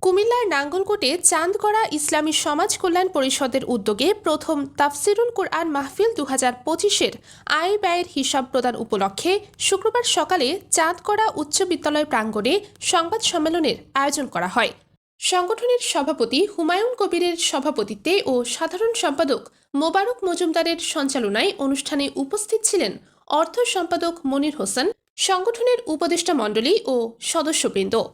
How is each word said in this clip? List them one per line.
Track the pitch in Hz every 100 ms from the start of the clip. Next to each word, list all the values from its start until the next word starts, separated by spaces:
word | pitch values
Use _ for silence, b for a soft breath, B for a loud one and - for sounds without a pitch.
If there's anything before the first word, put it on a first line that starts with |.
| 370
কুমিল্লার | 370 440 480 453
নাঙ্গলকোটে | 285 294 339 392 415 254 339
চান্দকড়া | - 330 339 415 427 427 453
ইসলামী | 302 294 311 311
সমাজ | 302 330 294 370 -
কল্যাণ | 381 349 370
পরিষদের | 349 269 262 269 262 -
উদ্যোগে | 240 196 208 302
প্রথম | 427 - 302 - 311 277
তাফসিরুল | - 285 285 - 415 480
কোরআন | 466 370 311 339
মাহফিল | 285 277 - 440
দু | 453
হাজার | 285 262 254 247 -
পঁচিশের | 320 415 - 302 - B B B
আয় | 294 339 415
ব্যয়ের | 392 349 349 -
হিসাব | 262 277 262
প্রদান | 262 247 240
উপলক্ষে | 226 208 196 202 330 392 B B
শুক্রবার | - 381 440 466
সকালে | - - 302 370 247 370 -
চাঁদকড়া | - 320 349 - 415 440 -
উচ্চ | 294 -
বিদ্যালয় | 381 339 320 294 302
প্রাঙ্গণে | 254 220 214 208 381 B B
সংবাদ | - 359 330 440
সম্মেলনের | - 359 311 339 302 - -
আয়োজন | - 277 294 262
করা | 180 180
হয়। | 214 220 - _ _ _ _
সংগঠনের | - 370 359 440 480 494
সভাপতি | - 339 277 311 226 262 403
হুমায়ুন | - 320 359 453 508
কবিরের | 392 349 349 339
সভাপতিত্বে | - 302 277 285 208 208 - 381 -
ও | 247
সাধারণ | 240 - 330 349 453
সম্পাদক | 453 339 277 339 220 - b b 277
মোবারক | 311 349 415 494
মজুমদারের | 381 339 349 320 330 339
সঞ্চালনায় | - 320 277 269 220 202 349 -
অনুষ্ঠানে | 277 269 - 302 277 -
উপস্থিত | 277 403 - 440
ছিলেন | 440 392 226 - b b b
অর্থ | 294 320 392
সম্পাদক | 494 381 339 339 339 339 269
মনির | 269 294 302
হোসেন, | 190 - 311 466 _ -
সংগঠনের | - 370 381 466 494 480 480
উপদেষ্টা | 311 339 339 349
মণ্ডলী | 320 214 214 240 427 -
ও | 254 226 226
সদস্যবৃন্দ। | - 330 302 311 240 202 196 220 -